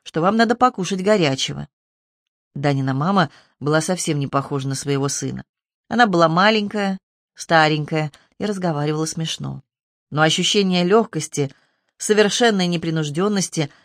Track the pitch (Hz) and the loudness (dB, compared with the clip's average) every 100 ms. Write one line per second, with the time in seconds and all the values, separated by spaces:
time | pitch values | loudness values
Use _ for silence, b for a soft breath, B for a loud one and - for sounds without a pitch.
0 | - 165 175 220 226 233 254 247 175 190 | -8 -2 2 4 2 4 2 2 -4 -2
1 | 190 214 156 131 - 143 147 _ _ _ | 2 4 2 0 -4 -8 -12 _ _ _
2 | _ _ _ _ _ - 143 139 135 131 | _ _ _ _ _ -4 0 0 0 0
3 | 156 202 156 b b b 139 156 160 180 | 2 2 2 b b b 0 0 0 -2
4 | - 151 135 139 135 143 135 135 139 139 | -2 -2 -2 -4 -4 -6 -4 -6 -2 -2
5 | 139 - 135 127 - _ _ _ - 226 | -2 -4 -6 -8 -12 _ _ _ -4 0
6 | 233 175 165 165 202 220 208 208 196 190 | 2 4 4 4 2 2 -2 -4 -4 -4
7 | _ _ _ - - 165 156 151 147 160 | _ _ _ -14 0 4 4 2 -2 -4
8 | 151 b b - 208 202 180 147 151 151 | -4 b b -8 -6 -4 -4 -2 -2 -2
9 | 160 - 160 - 139 135 - _ _ _ | -4 -4 -6 -6 -8 -10 -14 _ _ _
10 | - 143 156 156 175 208 190 180 180 220 | -8 0 0 2 0 2 2 2 4 2
11 | 220 160 - - 139 b b b b - | 2 -4 -6 -4 -6 b b b b -8
12 | - 208 208 - 240 202 175 170 170 160 | 0 2 2 4 2 2 0 -2 -2 -2
13 | 151 143 202 196 175 - 143 B | -2 -2 -2 -2 -4 -4 -6 B